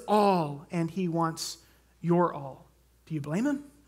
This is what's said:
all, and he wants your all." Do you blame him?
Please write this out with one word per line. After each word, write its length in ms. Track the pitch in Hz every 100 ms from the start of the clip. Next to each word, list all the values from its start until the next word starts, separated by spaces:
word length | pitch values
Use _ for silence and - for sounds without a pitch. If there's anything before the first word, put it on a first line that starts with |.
| -
all, 580 | 208 202 180 151 143 -
and 200 | 175 165
he 180 | 185 180
wants 500 | 165 165 165 - - _ _ _ _
your 320 | 165 175 170
all." 380 | 147 135 - - _ _ _
Do 100 | -
you 60 | 156
blame 240 | 143 175
him? 200 | 277 285 - -